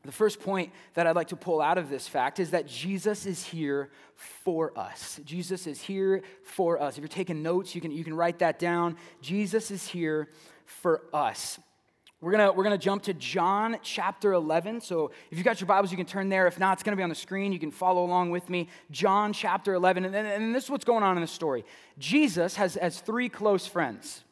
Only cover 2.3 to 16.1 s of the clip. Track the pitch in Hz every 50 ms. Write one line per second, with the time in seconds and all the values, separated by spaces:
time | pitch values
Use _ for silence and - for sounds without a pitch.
2.3 | - - 180 156 160 170 151 147 123 123 147 180 196 185 165 214 208 208 - 196
3.3 | 180 - - - - 165 156 143 139 143 139 139 - - - - _ - - -
4.3 | - - - 190 170 160 160 151 - - 98 95 - - - - - - - -
5.3 | 160 180 175 180 185 180 - 160 143 139 - - 196 190 190 190 190 190 190 -
6.3 | - - _ - - - 185 170 170 147 147 139 131 147 147 156 - 180 185 180
7.3 | 165 156 151 160 175 180 190 185 - 175 165 165 147 165 165 160 156 160 170 170
8.3 | 170 170 180 165 156 - 175 175 175 170 170 170 165 - - - - _ 131 139
9.3 | 180 202 208 185 185 220 220 - 202 180 - - - 175 165 156 156 156 151 -
10.3 | - - - - - - _ - - - - 180 160 - - - - 151 143 113
11.3 | - - - - - - _ _ _ _ _ _ _ _ _ - _ _ 160 170
12.3 | 196 214 208 196 180 185 190 214 208 185 - 190 196 202 - 208 185 147 123 -
13.3 | 131 185 170 180 196 202 214 226 226 - - - - - 175 190 202 - - 202
14.3 | 190 180 160 156 160 170 170 208 226 233 - - 180 165 156 135 - - - _
15.3 | 156 165 180 247 226 - 190 175 202 190 202 185 190 180 180 -